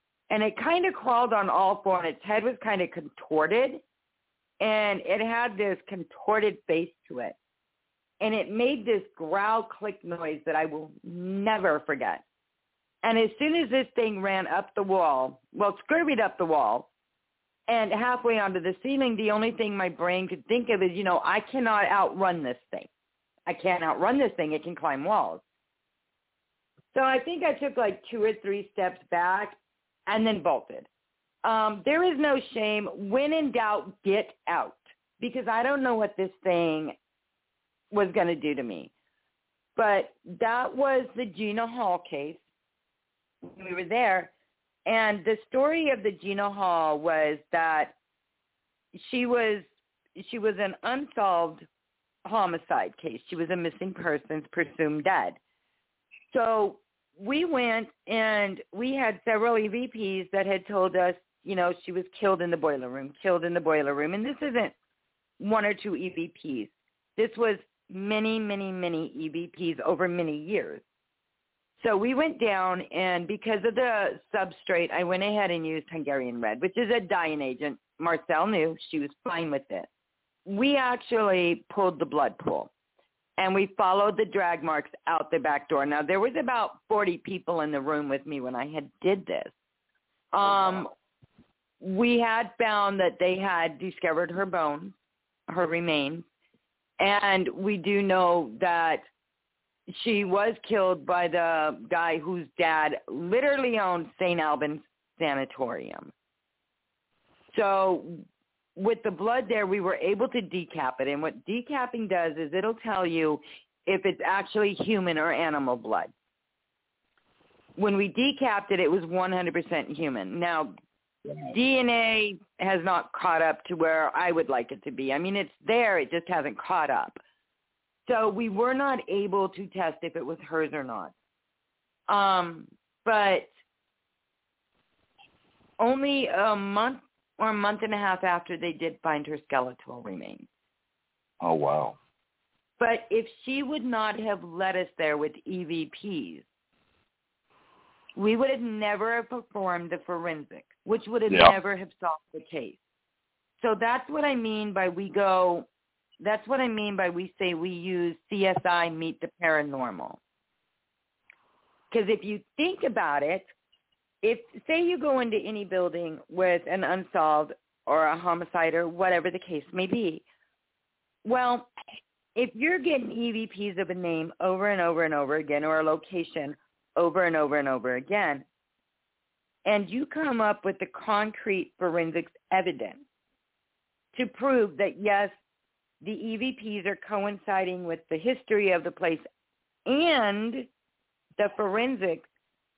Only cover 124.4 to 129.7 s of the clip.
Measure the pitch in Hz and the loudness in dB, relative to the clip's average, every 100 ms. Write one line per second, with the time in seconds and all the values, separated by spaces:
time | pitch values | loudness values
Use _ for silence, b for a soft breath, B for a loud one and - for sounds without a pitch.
124.4 | 160 131 113 123 - 127 135 139 180 202 | 0 0 -2 -8 -10 -6 -2 -2 0 -2
125.4 | 196 _ - 226 233 185 135 170 170 175 | -4 _ 0 2 4 2 0 -4 -2 -2
126.4 | 147 107 - 185 147 117 - - _ _ | -2 -6 -2 0 2 0 -2 -8 _ _
127.4 | _ _ _ _ _ _ - 233 220 202 | _ _ _ _ _ _ -2 2 2 0
128.4 | 233 196 240 262 277 254 - 196 202 196 | -2 0 0 2 0 -2 -2 -2 0 0
129.4 | 190 190 196 | 0 -2 -10